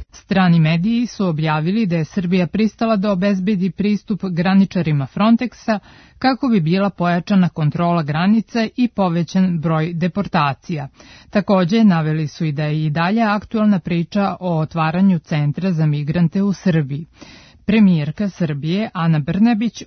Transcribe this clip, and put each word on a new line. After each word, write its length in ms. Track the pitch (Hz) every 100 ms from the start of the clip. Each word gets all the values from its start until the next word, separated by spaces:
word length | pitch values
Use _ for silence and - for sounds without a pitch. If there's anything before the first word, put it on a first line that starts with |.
| -
Strani 480 | - - 190 185 170
mediji 460 | 156 170 196 233 247
su 200 | - 190
objavili 600 | 151 156 156 156 214 208
da 100 | 165
je 80 |
Srbija 420 | 151 - 180 185 170
pristala 500 | 202 214 - 226 220
da 160 | 208
obezbedi 580 | 190 202 196 185 202 185
pristup 500 | - 202 208 - 196
graničarima 840 | 190 170 185 196 190 185 160 147 131
Frontexa 640 | - 214 233 247 - - 208 - - - -
kako 300 | 254 269 269
bi 120 | 220
bila 300 | 156 185 196
pojačana 580 | - 175 175 175 202 175
kontrola 540 | - 151 160 175 170
granice 680 | 151 151 180 220 - 233 220 -
i 120 | 247
povećan 680 | - 185 170 165 190 185 170
broj 320 | 165 160 160
deportacija. 920 | 170 175 202 190 180 143 131 - 156 135 - - - -
Takođe, 540 | 208 185 196 175 226
naveli 440 | 214 170 156 156 151
su 160 | -
i 80 | 160
da 120 | 147
je 200 | 151 156
i 60 | 156
dalje 320 | 147 170 220
aktuelna 560 | 220 208 - 226 214 196
priča 580 | - 170 165 208 196 185
o 180 | 180 160
otvaranju 600 | 156 165 160 175 196 170
centra 540 | - 156 147 143 185
za 140 | 160 156
migrante 560 | 147 147 170 165 196
u 100 | 202
Srbiji. 540 | 190 190 160 135 143 170 - - - - _
Premijerka 640 | - 220 196 165 147 - 202
Srbije 600 | - 165 147 156 190 220
Ana 240 | - 165 156
Brnabić 640 | 139 175 226 220 233 -